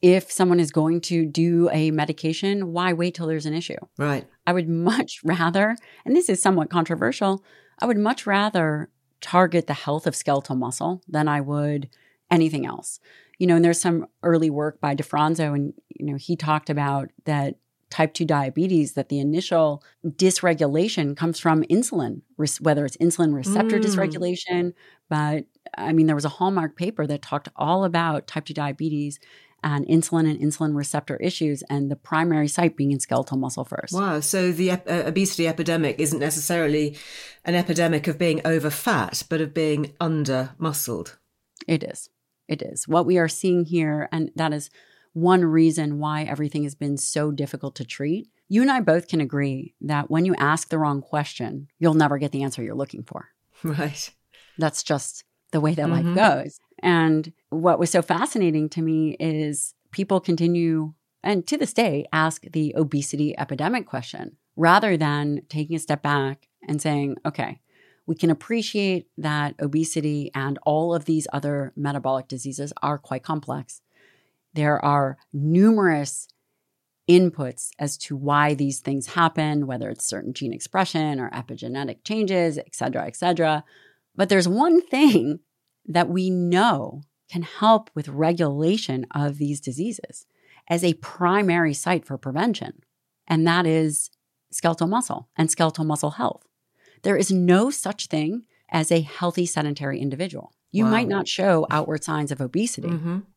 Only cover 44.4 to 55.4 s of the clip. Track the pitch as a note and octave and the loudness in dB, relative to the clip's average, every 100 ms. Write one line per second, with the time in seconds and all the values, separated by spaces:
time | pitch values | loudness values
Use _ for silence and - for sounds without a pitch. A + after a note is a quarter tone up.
44.4 | D#3 D3+ - _ _ _ _ E3 F3 F#3 | -4 -4 -8 _ _ _ _ 0 4 6
45.4 | E3+ D#3+ D#3+ D#3+ D3+ D3 D3+ D3+ D3+ C#3+ | 6 6 4 4 -2 -2 -4 -4 -4 -4
46.4 | D3 D3+ D3 C#3+ C#3+ C#3 - D#3 D3+ C#3+ | -4 -2 -4 -4 -4 -4 -4 -2 -2 -2
47.4 | C#3+ C#3 C#3 - B2 - C#3+ F#3 A3+ _ | -6 -6 -10 -10 -12 -6 -4 -4 -6 _
48.4 | _ G3+ C4 C4 E3 E3 E3+ E3 C3+ C#3+ | _ 2 4 2 2 2 2 -2 0 -2
49.4 | C#3+ C3+ C3+ _ C#3+ D3 C#3+ D#3+ F3+ F3+ | -2 -4 -8 _ -4 -4 0 0 2 2
50.4 | C#3+ D#3+ - D#3+ D3+ C#3 - D3+ C#3+ - | 2 0 -2 -2 0 -2 -4 -4 -4 -8
51.4 | A2+ C3+ C#3+ _ E3 D#3 D3 C#3+ C#3+ C#3 | -8 -10 -14 _ 2 4 4 2 -2 -2
52.4 | C#3 B2+ A2+ A#2 C#3 - B2 - - _ | -4 -6 -8 -6 -8 -10 -14 -14 -16 _
53.4 | _ _ E3 C#3+ D3 D3 - _ _ _ | _ _ -6 -4 -4 -6 -14 _ _ _
54.4 | _ - D#3+ - - C#3+ - - - _ | _ -4 -2 -2 -2 -2 -4 -14 -20 _